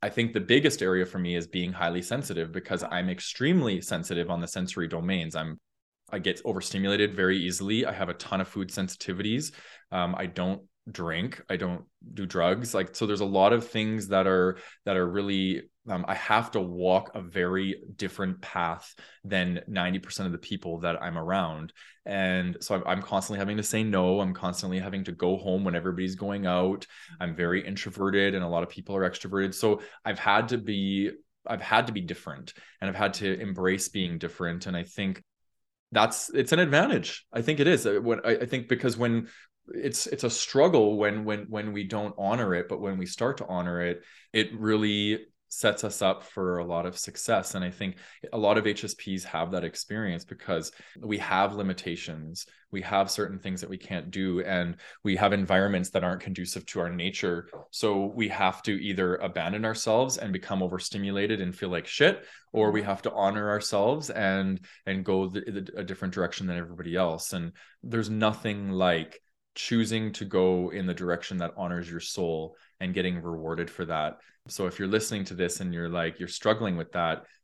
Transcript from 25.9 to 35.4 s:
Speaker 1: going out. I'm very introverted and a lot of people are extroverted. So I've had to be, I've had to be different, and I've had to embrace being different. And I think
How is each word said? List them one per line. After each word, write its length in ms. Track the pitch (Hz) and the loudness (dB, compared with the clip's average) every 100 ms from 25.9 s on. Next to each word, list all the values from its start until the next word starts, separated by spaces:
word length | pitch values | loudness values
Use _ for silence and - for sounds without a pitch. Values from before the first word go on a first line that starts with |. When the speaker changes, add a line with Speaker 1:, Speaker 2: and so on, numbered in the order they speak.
| 87 92 92 | -2 -2 -4
Speaker 1:
going 320 | 101 101 95 | -4 -2 2
out. 400 | 90 92 98 - - - - | 2 2 0 -6 -20 -18 -8
I'm 160 | 90 80 | -6 -2
very 300 | 87 92 - | 0 0 -2
introverted 680 | 98 - 90 98 98 98 | -6 -8 -2 2 4 4
and 100 | 95 | 2
a 40 | 87 | 0
lot 160 | 85 | 0
of 60 | 85 | -2
people 260 | - 92 98 | -6 -4 0
are 120 | 92 | 0
extroverted. 460 | - 95 98 98 | -2 -4 0 0
So 280 | 92 113 104 - - | 2 2 2 -2 -10
I've 140 | 110 98 | -6 -2
had 320 | - 104 117 | 4 4 4
to 80 | 123 | -2
be, 540 | 107 101 98 98 101 - _ _ - | -2 -2 0 0 0 -2 _ _ -6
I've 160 | 107 | -6
had 240 | - 110 123 | 2 4 4
to 80 | |
be 80 | 107 | -2
different, 520 | 87 - - 69 62 - - - | -6 -8 -10 -14 -14 -20 -20 -6
and 80 | 98 | -4
I've 60 | 95 | 0
had 180 | 101 - | 0 0
to 240 | 101 95 | -2 -2
embrace 500 | 98 92 92 95 - | -2 0 2 2 0
being 280 | 101 90 85 | -2 -2 -2
different. 480 | 85 - 87 85 95 | -6 -4 -4 -4 -4
And 100 | 90 | -4
I 80 | |
think 380 | 87 - 98 92 - _ | -6 -4 -4 -4 -8 _